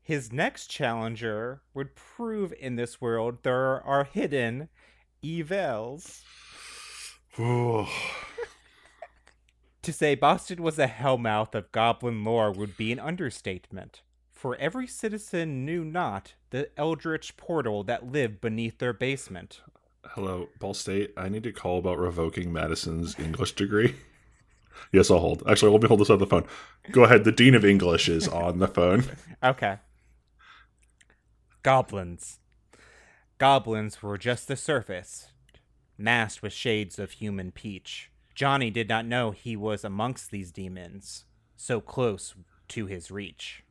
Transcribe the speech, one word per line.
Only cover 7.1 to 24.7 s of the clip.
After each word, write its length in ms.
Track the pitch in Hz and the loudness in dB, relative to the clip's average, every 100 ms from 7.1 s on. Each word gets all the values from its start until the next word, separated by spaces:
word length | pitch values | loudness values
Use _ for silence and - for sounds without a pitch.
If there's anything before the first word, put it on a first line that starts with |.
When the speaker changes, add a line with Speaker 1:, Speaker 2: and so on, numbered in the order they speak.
| - _ - | -20 _ -6
Speaker 2:
Ooh. 480 | 117 120 120 113 101 - - - - - 466 - _ _ _ _ - _ _ _ _ _ _ _ | -2 0 0 -2 -2 -6 -8 -10 -14 -12 -14 -14 _ _ _ _ -20 _ _ _ _ _ _ _
Speaker 1:
To 100 | - | -10
say 220 | 156 156 | 0 2
Boston 480 | 135 143 180 - 175 | 4 4 2 -2 -6
was 160 | 165 151 | -4 0
a 100 | 131 | 0
hellmouth 680 | 113 135 131 117 107 110 | 0 0 0 2 0 -2
of 160 | 117 98 | -6 -6
goblin 540 | 117 117 113 123 117 | 0 2 2 -2 -4
lore 260 | 107 117 107 | 0 2 2
would 260 | 95 104 95 | -2 -8 -6
be 160 | 110 | -4
an 60 | 123 | -4
understatement, 1000 | 139 180 147 - - 92 _ 95 - - _ _ _ | -6 -6 -6 -8 -10 -10 _ -16 -16 -20 _ _ _
for 240 | _ 135 123 | _ -8 -4
every 300 | 147 247 254 | -4 -6 -10
citizen 760 | - 220 214 - 175 165 135 135 | -8 -8 -8 -8 -6 -4 -6 -6
knew 180 | 175 | -6
not 500 | 160 165 160 98 - _ _ | -6 -4 -4 -6 -12 _ _
the 220 | 123 143 - | -8 -8 -4
eldritch 580 | 156 160 165 160 - - | -4 -4 -4 -6 -8 -18
portal 480 | - 165 120 104 | -6 -4 -2 -4
that 260 | 101 117 123 | -4 -6 -4
lived 300 | 143 123 104 | -2 -2 -4
beneath 380 | 113 110 117 - | -6 -4 -4 -4
their 140 | 123 | -6
basement. 680 | 113 127 135 - 90 92 - - _ _ _ - | -4 -4 -4 -8 -16 -16 -20 -20 _ _ _ -18
Speaker 2:
Hello, 340 | - 98 90 87 - | -10 -6 -6 -10 -10
Ball 140 | 98 | -8
State. 400 | 98 - 98 101 - | -8 -4 -2 -4 -6
I 120 | 92 | -6
need 140 | 104 | -6
to 100 | 113 | -8
call 260 | 98 92 90 | -6 -2 -2
about 200 | 90 87 | 0 0
revoking 520 | 90 85 80 85 87 | -2 0 -2 -2 -4
Madison's 680 | 80 80 80 - 82 82 - | -4 -2 -4 -4 -4 -6 -6
English 340 | 80 80 - | -6 -4 -4
degree. 420 | - 101 104 120 - | -2 0 4 2 0
<laughs> 40 | - _ _ _ _ _ _ | -18 _ _ _ _ _ _